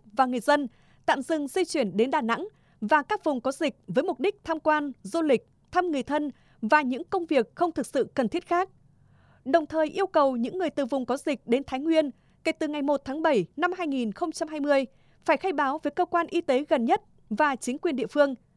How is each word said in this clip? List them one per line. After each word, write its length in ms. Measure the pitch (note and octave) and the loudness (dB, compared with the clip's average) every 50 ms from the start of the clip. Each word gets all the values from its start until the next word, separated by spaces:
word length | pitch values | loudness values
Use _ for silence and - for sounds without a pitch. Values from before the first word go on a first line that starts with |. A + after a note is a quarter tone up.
| _ - - | _ -10 0
và 120 | - C4 | 0 2
người 140 | B3+ B3 B3 | 2 2 -2
dân 280 | G3+ - C#4+ D4 C#4+ A#3+ - _ _ _ _ _ _ | 2 4 2 4 2 -2 -8 _ _ _ _ _ _
tạm 160 | - D4 C#4 | 0 0 0
dừng 260 | B3 - E4 D#4 C#4+ C4 | 0 -2 -2 -2 -2 -2
di 180 | - F#4+ F4+ | -2 -2 -2
chuyển 320 | - - D#4+ B3 G3 D#3+ G3+ | 0 0 -2 -2 0 2 0
đến 140 | A3+ C4+ | 0 2
Đà 100 | C#4 D#4 | 2 0
Nẵng 260 | A#3+ A3 A#3 - F4 G#4+ - _ _ _ _ _ | 0 0 -2 -2 -2 -8 -12 _ _ _ _ _
và 200 | - G#3 D#4 D4+ | 0 2 4 4
các 220 | C#4 - G#4+ G#4 - | 4 2 -4 -2 0
vùng 180 | E4 C#4+ B3 | 0 -2 0
có 100 | - C4 | -2 -4
dịch 240 | C4+ - E4 C#4 - - _ - | -2 0 -2 -2 -2 -4 _ -2
với 160 | F3 G#3+ D#4 | -2 0 0
mục 160 | F#4+ D#4+ - | 0 -2 -2
đích 240 | B3+ G4 G#4 - _ | -2 -2 -2 -4 _
tham 160 | - E4 D#4+ | -6 -6 -2
quan, 320 | - D#4 D4+ D4+ D4 C#4+ B3+ - _ | 2 2 2 2 0 -4 -8 -10 _
du 180 | F#3+ - E4 | -6 -4 -2
lịch, 260 | E4 D4+ C4 A3 - _ _ _ _ _ | 2 4 2 2 2 _ _ _ _ _
thăm 200 | - F4+ F4+ F4+ | -2 0 0 0
người 120 | D4+ C#4 A#3+ | 0 -2 -2
thân 280 | - C#4 D4+ D4 D4 - - _ _ _ _ | -2 -2 -2 -2 -4 -8 -10 _ _ _ _
và 200 | - G#3+ D4+ D4+ | 0 4 4 4
những 220 | D4+ B3 B3+ A#3+ E4+ | 4 2 -4 -4 -6
công 220 | - - F#4+ F4 | -4 -4 -4 -2
việc 300 | D#4+ D#4 C4+ A3 - _ | 2 2 2 2 0 _
không 160 | - E4+ E4+ | -2 -2 -2
thực 140 | D#4+ - B3+ | 0 -4 -6
sự 220 | - - C#4+ G#3+ - - | -4 -2 -2 -2 -2 -2
cần 160 | - B3+ G#3 | -2 -2 -2
thiết 180 | - F4 - - | -2 -6 -4 -2
khác. 220 | F4 F4 F#4+ F#4+ - _ _ _ _ _ _ _ _ _ _ _ _ _ _ | -2 -2 -2 -2 -6 _ _ _ _ _ _ _ _ _ _ _ _ _ _
Đồng 200 | B3+ C#4 E4+ D#4 | 0 2 2 2
thời 220 | - D#4 D#4+ D#4 D4+ | 2 -2 -2 -2 -2
yêu 200 | - - G4 F4+ | 0 -4 -4 0
cầu 280 | - D#4+ C#4+ C4+ C4 | 2 4 4 4 2
những 220 | A#3+ A#3 B3+ - F#4 | 0 -4 -4 -2 -4
người 120 | F#4 D4+ | -4 -4
từ 160 | - - C#4 | -2 -2 -4
vùng 200 | A#3 C#4+ C4+ B3+ | -2 -2 -4 -2
có 120 | - B3 C#4+ | -2 -4 -4
dịch 240 | - D#4+ C#4+ - - | -2 -4 -4 -4 -2
đến 180 | - A#3 C4 C#4 - | -2 -2 -2 0 -4
Thái 120 | C4+ C4 | -6 -6
Nguyên 320 | C#4+ E4 D#4+ D#4 D#4 C#4 - - _ _ _ _ _ | -2 2 2 2 2 0 -4 -10 _ _ _ _ _
kể 80 | E4 | -4
từ 160 | D#4+ - D#4+ D4 | -2 -2 -4 -4
ngày 140 | D4 D4+ | -2 -2
một 200 | C#4 C#4+ D4 C#4 - | 0 0 0 0 -2
tháng 160 | - C4 D#4 | -6 -8 -2
bảy 240 | D#4+ D#4+ D4 G#3+ F3 - _ - | 0 2 2 2 0 -2 _ -2
năm 140 | D#4+ F4+ F4+ F4+ | -2 -2 -2 -2
hai 100 | F4+ D#4 | -4 -4
nghìn 240 | C#4 C4 A#3+ A3 | -2 -2 -2 -4
không 200 | G3 - F4 E4 | -4 -4 -6 -6
trăm 160 | D#4 - E4 D#4 | -4 -6 -8 -6
hai 120 | D#4 D4+ | -6 -6
mươi 260 | C#4 D4 C#4+ C4+ C4+ - - _ _ _ _ _ _ | 0 2 2 2 2 -2 -8 _ _ _ _ _ _
phải 120 | - D#4 C4+ | 0 0 0
khai 160 | - F#4+ F4+ | 0 -2 0
báo 260 | C#4 D4 C4+ C#4 D#4+ - | 0 0 0 -2 -2 -4
với 80 | - | -6
cơ 140 | - - F4+ | -2 -2 -2
quan 220 | - - E4+ E4+ C#4+ | 0 0 -2 -2 0
y 120 | - E4+ | -2 -4
tế 240 | E4+ - C4+ B3+ D4 - | 0 0 0 0 2 2
gần 160 | E4 C4+ A3+ | 0 0 2
nhất 160 | A#3 F4+ G#4+ - _ _ _ _ _ | 2 0 0 0 _ _ _ _ _
và 260 | A3 G3+ D4+ D4 C4+ | 0 0 2 2 0
chính 220 | - - - B3 D4+ | -2 -4 -6 -6 -2
quyền 180 | - F4 D4+ | -2 -2 -2
địa 120 | B3 A#3 - | -2 -4 -4
phương. 280 | - C#4+ D4 C#4+ C4 - _ _ _ | 2 2 2 2 2 -4 _ _ _